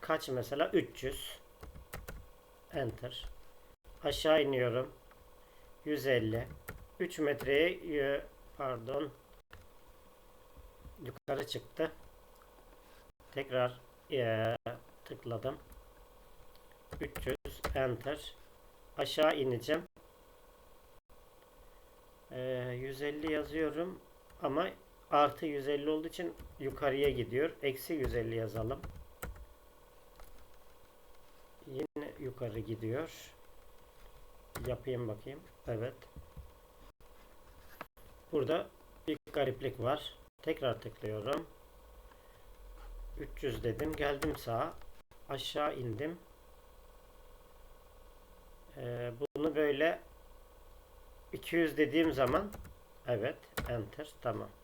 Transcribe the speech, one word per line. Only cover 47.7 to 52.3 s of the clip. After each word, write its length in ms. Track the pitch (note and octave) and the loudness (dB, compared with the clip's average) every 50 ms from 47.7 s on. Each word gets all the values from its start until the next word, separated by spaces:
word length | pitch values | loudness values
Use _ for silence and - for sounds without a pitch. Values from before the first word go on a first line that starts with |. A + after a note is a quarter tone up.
| - - - - - - - - - - - - - - - - - - - - - C#3 | -20 -20 -20 -20 -20 -20 -20 -20 -20 -20 -20 -20 -20 -20 -20 -20 -20 -20 -20 -18 -12 -8
Ee, 340 | B2+ A#2+ A#2+ A#2+ A#2+ A#2+ A#2+ A#2 C#3+ C#3+ _ | -6 -6 -4 -4 -4 -4 -4 -4 -6 -4 _
bunu 200 | C#3+ D3 D#3+ D3+ | 2 2 2 4
böyle 440 | D3 D#3 D3 C#3+ C3+ D#3 - - - - - - - - - - - - - - - - - - - - - - - - - - - - - - | 4 4 4 6 6 6 4 4 2 -4 -16 -20 -20 -20 -20 -20 -20 -20 -20 -20 -20 -20 -20 -20 -20 -20 -20 -20 -20 -20 -20 -20 -20 -18 -12 -10
iki 200 | B2 - - - | -10 -6 0 4
yüz 220 | E3+ E3+ D#3 C#3 C#3+ | 4 4 4 6 6
dediğim 340 | D3+ C3 C3+ D#3+ E3 D#3+ | 4 6 8 6 6 6
zaman, 400 | C#3+ B2+ C3+ B2 | 6 6 6 6